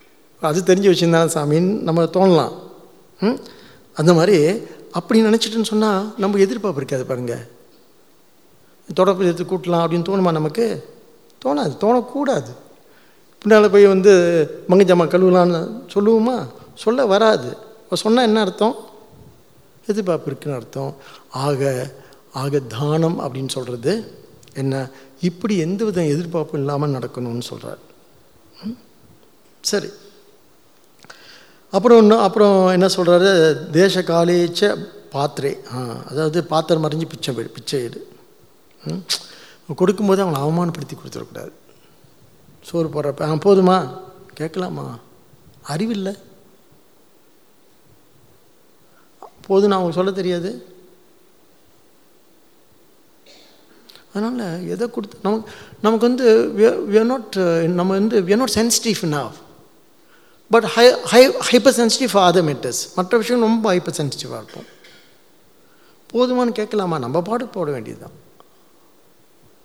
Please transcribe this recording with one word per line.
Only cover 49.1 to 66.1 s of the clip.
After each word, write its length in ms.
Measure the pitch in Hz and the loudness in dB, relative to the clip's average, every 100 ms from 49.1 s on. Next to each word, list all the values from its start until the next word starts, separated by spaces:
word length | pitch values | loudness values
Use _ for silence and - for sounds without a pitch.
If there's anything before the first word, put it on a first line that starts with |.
| _ - - - | _ -20 -16 -2
போதும்னு 200 | 190 208 | 2 4
அவங்க 220 | 190 180 | 2 0
சொல்ல 200 | 160 190 | -2 -4
தெரியாது. 540 | 190 180 175 175 247 - - - _ _ _ _ _ _ _ _ _ _ _ _ _ _ _ _ _ _ _ _ _ _ _ - - - _ _ _ - - _ | -4 -4 -4 -6 -10 -16 -20 -20 _ _ _ _ _ _ _ _ _ _ _ _ _ _ _ _ _ _ _ _ _ _ _ -20 -20 -20 _ _ _ -20 -20 _
அதனால 440 | 202 220 247 202 165 | -8 -6 -6 -8 -8
எதை 320 | 175 180 233 | -8 -6 -6
கொடுத்து 280 | 233 202 - | -8 -12 -6
நமக்கு, 280 | 190 220 220 - - - | -4 -4 -6 -18 -20 -4
நமக்கு 260 | 208 226 240 | 0 2 0
வந்து 440 | 247 247 220 233 196 | 2 4 4 2 2
we 40 | |
are, 340 | 226 254 - 208 | 2 2 0 0
we 20 | |
are 140 | 233 | 0
not, 300 | 262 220 196 | -2 -6 -4
uh, 220 | 180 165 165 | 0 0 0
நம்ம 280 | 180 180 | 0 0
வந்து 280 | 190 214 220 | 0 0 0
we 40 | 175 | 0
are 180 | 208 | 0
not 40 | 254 | 0
sensitive 500 | 208 233 233 233 202 | 0 0 0 -2 -2
enough. 280 | 170 147 117 - - - _ _ _ _ _ _ _ _ - | -2 -4 -6 -12 -20 -20 _ _ _ _ _ _ _ _ -2
But 140 | 226 214 - | 0 0 4
hy-, 200 | 247 247 - | 4 4 4
hy-, 220 | 226 262 - - | 6 6 4 0
hypersensitive 560 | 240 233 233 233 - 254 | 2 4 4 2 0 0
for 260 | 196 180 | 2 4
other 120 | 175 160 | 4 0
matters. 480 | 135 127 120 - - | -2 -6 -8 -8 -6
மற்ற 220 | 180 240 | -2 0
விஷயம் 240 | 214 247 | 0 0
ரொம்ப 340 | 220 226 220 180 | 2 2 0 0
ஹைப்பர் 320 | 175 156 147 | -2 -6 -6
சென்சிட்டிவாக 340 | - 127 120 | -8 -12 -14
இருப்போம். 240 | 107 - - - - - _ _ _ _ _ _ _ _ _ _ - | -16 -20 -20 -20 -20 -20 _ _ _ _ _ _ _ _ _ _ -8